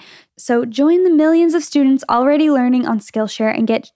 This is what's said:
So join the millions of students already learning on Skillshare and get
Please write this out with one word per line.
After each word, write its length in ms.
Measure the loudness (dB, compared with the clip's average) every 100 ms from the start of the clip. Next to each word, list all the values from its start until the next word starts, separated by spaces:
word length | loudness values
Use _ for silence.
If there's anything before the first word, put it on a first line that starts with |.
| -16 -20 _ -12
So 280 | -2 -2
join 380 | -2 0 2 2
the 80 | 2
millions 440 | 2 2 2 2
of 100 | 0
students 400 | -2 0 2 0 0
already 420 | 0 2 2 2
learning 360 | 2 0 0 -2
on 140 | -4
Skillshare 520 | -4 -6 -6 -4 -4 -2
and 100 | -2
get 240 | -2 -6